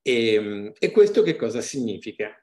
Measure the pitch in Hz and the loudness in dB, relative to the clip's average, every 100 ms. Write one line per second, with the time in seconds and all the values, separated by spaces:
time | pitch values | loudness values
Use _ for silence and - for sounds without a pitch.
0 | - 123 113 107 104 104 104 - - - | 0 0 2 2 0 -8 -10 -4 0 4
1 | 208 202 170 151 117 117 - 143 117 95 | 4 4 0 0 -4 -6 -8 -6 -6 -6
2 | 110 - 104 - | -12 -8 -10 -10